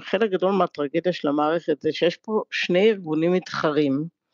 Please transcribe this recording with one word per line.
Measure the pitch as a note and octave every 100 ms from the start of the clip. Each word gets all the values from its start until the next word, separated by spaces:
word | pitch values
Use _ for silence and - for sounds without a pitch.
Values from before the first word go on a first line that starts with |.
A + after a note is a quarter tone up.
חלק | - F#3+ A3
גדול | F#3 F3+
מהטרגדיה | G3 F3 - C#3+ E3 F3+
של | E3+ D3+
המערכת | D3 D3+ E3 D#3+ D3
זה | D#3
שיש | - E3+ -
פה | - G#3+ -
שני | - - F3+ A3
ארגונים | G3+ E3 D#3 E3+
מתחרים, | F3+ - - D#3+ D3 C#3+ C3+ E3 _ _